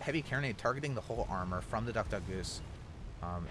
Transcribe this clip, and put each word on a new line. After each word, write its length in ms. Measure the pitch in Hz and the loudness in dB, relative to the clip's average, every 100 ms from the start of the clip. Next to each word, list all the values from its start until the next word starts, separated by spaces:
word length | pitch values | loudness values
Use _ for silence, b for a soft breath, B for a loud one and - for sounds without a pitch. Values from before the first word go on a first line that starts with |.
heavy 220 | - 151 | 0 2
carronade 360 | 143 135 135 101 | 2 2 2 2
targeting 360 | 117 135 143 | 2 2 2
the 60 | 120 | 0
whole 260 | - 117 - | 0 0 2
armor 320 | 92 92 90 | 2 2 0
from 240 | - 113 117 | 0 0 2
the 60 | |
Duck 160 | 110 98 | 2 2
Duck 160 | 101 85 | 0 0
Goose. 340 | 92 87 - - - - - - - | -2 -2 -4 -6 -10 -10 -8 -8 -6
Um, 240 | 87 87 85 | -2 -2 -2